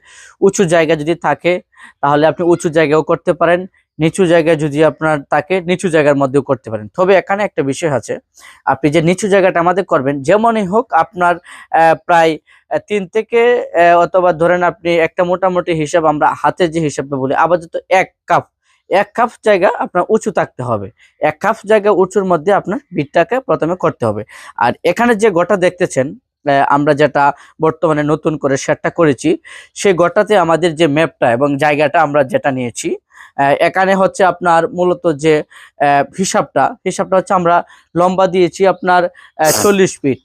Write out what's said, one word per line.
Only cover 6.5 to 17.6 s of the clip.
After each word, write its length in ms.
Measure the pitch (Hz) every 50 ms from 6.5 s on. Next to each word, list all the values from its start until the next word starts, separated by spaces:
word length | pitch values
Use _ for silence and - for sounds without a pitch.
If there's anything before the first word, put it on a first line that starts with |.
| 139 120 - 110
পারেন। 180 | 110 107 107 104 _
তবে 200 | - 185 185 196
এখানে 280 | 180 170 - 196 202 208
একটা 200 | 185 - - 147
বিষয় 260 | 135 135 - 175 160
আছে, 300 | 139 117 - - 127 - - _ _ _ - - - _ _
আপনি 240 | - 135 - - 151
যে 120 | 143 165
নিচু 260 | 156 170 185 185 220
জায়গাটা 320 | 196 190 196 180 190 160 175
আমাদের 260 | 165 180 180 190 190
করবেন, 360 | - 180 156 127 139 143 143
যেমনই 440 | 135 147 190 208 226 233 226 220 202
হোক 280 | 170 190 226 269 - -
আপনার, 420 | 160 165 - _ 180 180 175 175
আহ, 600 | 170 - - - - - _ - 160 165 165 160 - _
প্রায়, 320 | - 175 165 165 165 156 147 - _ _ _ _ _
আহ, 80 | 151 151 -
তিন 200 | _ 208 208 190
থেকে, 640 | 170 - 220 220 - 233 233 233 240 247 240 - - -
আহ, 260 | 170 170 170 175 226
অথবা 340 | 226 - - 185 180 180 170
ধরেন 300 | 151 165 175 180 180 175
আপনি 340 | 170 165 - - 170 170
একটা 260 | 170 160 160 - - 180
মোটামুটি 500 | 175 180 175 190 190 180 180 170 180 170
হিসাব, 320 | 156 151 143 - 175 156
আমরা 280 | 156 151 147 - - 139
হাতের 380 | - - 151 151 - 185 160
যে 80 | 151 165
হিসাবটা 360 | 165 147 - - 135 139 143
বলি, 180 | 131 131 131 139
আপাতত 440 | - 160 160 175 175